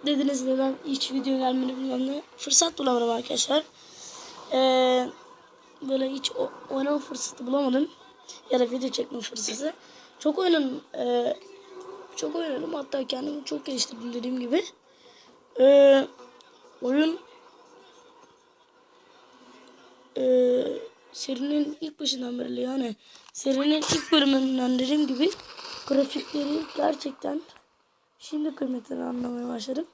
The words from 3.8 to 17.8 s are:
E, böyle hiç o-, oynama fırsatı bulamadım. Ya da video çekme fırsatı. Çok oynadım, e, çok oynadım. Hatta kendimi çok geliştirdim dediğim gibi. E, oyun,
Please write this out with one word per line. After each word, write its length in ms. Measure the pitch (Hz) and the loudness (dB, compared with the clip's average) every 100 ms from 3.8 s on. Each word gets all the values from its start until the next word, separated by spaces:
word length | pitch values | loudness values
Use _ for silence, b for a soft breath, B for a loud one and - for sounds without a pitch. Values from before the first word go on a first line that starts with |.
| B B B B B B - | B B B B B B -2
E, 80 | 262 262 254 254 254 247 - - - - - - - | 2 4 4 4 2 0 -8 -20 -20 -20 -20 -20 -14
böyle 280 | 262 269 262 | -2 0 0
hiç 220 | 269 - | -4 -6
o-, 200 | - - - - | -4 -6 -6 -6
oynama 300 | 269 269 294 | -2 0 0
fırsatı 480 | 285 262 - - 247 | -2 -8 -8 -8 -2
bulamadım. 440 | 277 277 254 311 - - - B B - | 0 2 2 0 -6 -20 -20 B B -2
Ya 100 | 254 | 2
da 120 | 240 | 2
video 180 | 254 254 | 0 -4
çekme 300 | - - 240 | -4 -6 -6
fırsatı. 520 | 214 226 214 220 294 - B B B - | -8 -6 -6 -4 -6 -8 B B B -2
Çok 200 | 302 294 | -2 2
oynadım, 440 | 370 320 269 254 - - | 4 4 2 -4 -10 -6
e, 380 | 247 240 240 - - - - - - - - - | 0 0 0 -4 -10 -20 -20 -18 -16 -16 -16 -8
çok 200 | 302 330 | -6 -4
oynadım. 380 | 330 254 302 | -4 -4 -4
Hatta 340 | 330 277 277 262 | -6 -4 -4 -4
kendimi 380 | 254 294 294 269 | -6 -6 -8 -8
çok 200 | 294 285 | -10 -6
geliştirdim 480 | 254 - 226 240 | -6 -6 -8 -10
dediğim 260 | 240 247 254 | -8 -6 -6
gibi. 260 | 240 311 - - b b b b b b _ - | 0 -2 -2 -16 b b b b b b _ 4
E, 480 | 262 285 277 269 269 - - - - - - - | 8 10 10 8 4 -8 -20 -20 -20 -20 -20 -6
oyun, 380 | 247 277 320 339 - - - - - - | 0 2 2 0 -10 -20 -20 -20 -20 -20